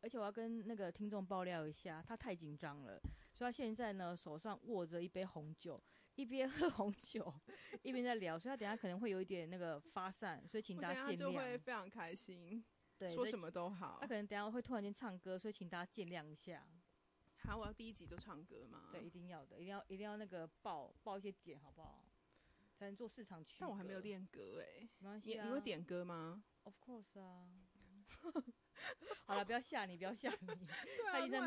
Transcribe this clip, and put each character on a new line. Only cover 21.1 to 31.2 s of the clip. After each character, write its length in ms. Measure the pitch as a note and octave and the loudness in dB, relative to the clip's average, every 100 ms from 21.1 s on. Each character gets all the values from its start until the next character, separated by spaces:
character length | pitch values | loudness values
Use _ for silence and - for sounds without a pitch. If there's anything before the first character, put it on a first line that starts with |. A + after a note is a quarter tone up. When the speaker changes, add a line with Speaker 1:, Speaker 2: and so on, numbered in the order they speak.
| G3 | 0
Speaker 1:
一 20 | |
些 100 | G3 | -2
点， 300 | F#3+ E3+ C#3+ | -6 -10 -12
好 100 | C#3 | -12
不 120 | - | -14
好？ 280 | D3+ C#3 - _ _ - - - - | -14 -14 -20 _ _ -20 -20 -20 -20
才 120 | - G3+ | -8 -6
能 100 | G3+ | -4
做 100 | A#3 | -6
市 160 | - | -6
场 220 | G#3+ F3 | -8 -8
区 140 | D#3 - | -10 -4
隔。 20 | |
Speaker 2:
但 80 | F#4 | -2
我 60 | |
还 100 | G3+ | 0
没 80 | F#3 | -2
有 80 | F#3+ | -2
练 260 | G3 G3 F#3+ | -2 -2 -4
歌 340 | - G2 A2 | -6 -6 -6
欸。 260 | - E2+ A3+ - | -6 -10 -14 -10
Speaker 1:
没 80 | F#3+ | -8
关 100 | G#3+ | -6
系 140 | G#3 | -2
啊。 100 | A3+ | -2
Speaker 2:
你， 60 | G#3+ | 2
你 40 | |
会 60 | C4 | 2
点 240 | D4+ D#3+ | 2 0
歌 180 | F3 F3+ | 0 0
吗？ 400 | F3 E3+ D#3+ F#3 - _ | 0 -2 -2 -6 -10 _
Speaker 1:
Of 120 | - G3 | -18 -16
course 380 | - A#3+ G3+ - | -12 -12 -12 -14
啊。 260 | F#3 F3+ F3+ F#3 F#3 - G3+ G3 G3+ | -12 -12 -16 -18 -20 -20 -20 -20 -18
<laughs> 460 | - E4 D#4 B3 - _ - - C5 F4 G#4+ - | -6 -2 0 -2 -8 _ -8 -6 -6 -6 -6 4
好 100 | G3+ | 4
了， 80 | |
不 80 | G3+ | 6
要 80 | A#3+ | 4
吓 240 | B3+ C#4+ G3 | 4 2 2
你， 100 | F3 | 2
不 80 | |
要 80 | F#3 | 0
吓 180 | G#3+ D#4 | 2 2
你。 160 | G#4 - | 0 -2
Speaker 2:
<laughs> 500 | A4 D#3+ - - - | -4 -4 -4 -4 0
对 100 | A4 | 4
啊， 60 | |
Speaker 1:
他 60 | F4+ | 6